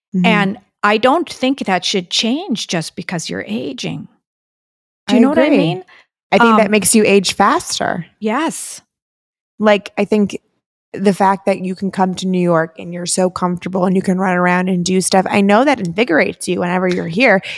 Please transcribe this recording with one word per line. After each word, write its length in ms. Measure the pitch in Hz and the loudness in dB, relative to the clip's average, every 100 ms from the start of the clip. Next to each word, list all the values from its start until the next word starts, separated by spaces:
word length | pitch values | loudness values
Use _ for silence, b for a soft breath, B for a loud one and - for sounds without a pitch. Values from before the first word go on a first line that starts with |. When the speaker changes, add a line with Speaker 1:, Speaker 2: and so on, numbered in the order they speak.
| _ | _
Speaker 1:
Mm-hmm. 120 | 190 180 | 0 2
Speaker 2:
And 320 | 214 196 202 _ _ | 2 0 -4 _ _
I 160 | 208 214 | 0 2
don't 300 | 247 311 311 | 2 0 -2
think 300 | - 254 269 | -4 -4 -4
that 240 | 226 185 | -2 -2
should 260 | - 202 180 | -2 -4 -4
change 560 | - 226 277 381 226 - | -4 -2 -2 -4 -6 -4
just 260 | 180 156 | -6 -6
because 360 | - 180 175 - | -10 -8 -8 -8
you're 140 | 170 - | -10 -8
aging. 640 | 214 254 262 170 - - _ _ _ _ _ _ _ _ _ - | -8 -8 -10 -10 -10 -14 _ _ _ _ _ _ _ _ _ 0
Do 80 | |
you 40 | 247 | 2
Speaker 1:
I 40 | |
Speaker 2:
know 60 | 262 | 4
what 80 | 311 | 4
I 60 | |
Speaker 1:
agree. 120 | 302 269 | 4 4
Speaker 2:
mean? 260 | 165 180 - b b _ - | 2 -2 -8 b b _ 0
Speaker 1:
I 80 | 202 | 4
think 200 | 233 220 | 6 4
that 80 | 208 | 4
Speaker 2:
Um, 40 | |
Speaker 1:
makes 220 | 214 196 | 2 2
you 100 | 226 208 | 2 4
age 260 | 202 185 | 4 2
faster. 720 | - 202 311 - - - 185 165 - | 2 2 2 -2 -6 -4 -4 -8 -8
Speaker 2:
Yes. 600 | 214 226 320 - - - _ _ _ _ _ _ _ - | -4 -2 -4 -6 -12 -16 _ _ _ _ _ _ _ -2
Speaker 1:
Like, 320 | 214 208 - - | 2 2 0 -6
I 80 | |
think 340 | 202 214 202 - _ _ _ _ _ | 0 2 0 -2 _ _ _ _ _
the 220 | - 190 | -2 0
fact 320 | 185 190 196 - | 2 2 2 0
that 140 | 190 | -2
you 140 | 185 | -4
can 160 | 190 196 | -6 -6
come 240 | 185 185 180 | -2 -2 -2
to 100 | 185 | -2
New 140 | 185 | 0
York 380 | 175 165 165 - | 2 2 0 -6
and 140 | 185 | -14
you're 140 | 175 170 | -10 -6
so 240 | - 185 | -2 -2
comfortable 560 | - 180 180 - 185 185 | 0 -4 -4 -6 -2 0
and 100 | 190 | 0
you 60 | |
can 160 | 185 185 | 0 -2
run 180 | 190 180 | 0 0
around 320 | 180 180 185 | 2 0 0
and 160 | 180 | -2
do 160 | 175 185 | 0 -2
stuff, 240 | 180 190 185 | 2 0 2
I 100 | 208 | 2
know 240 | 202 202 | 4 4
that 160 | 277 269 | 4 0
invigorates 640 | 180 170 247 311 196 175 - | -2 -2 0 2 0 -2 -6
you 140 | 185 | -4
whenever 280 | 175 180 185 | -2 -2 0
you're 200 | 180 170 | -2 -4
here. 320 | 165 262 196 B | 0 4 4 B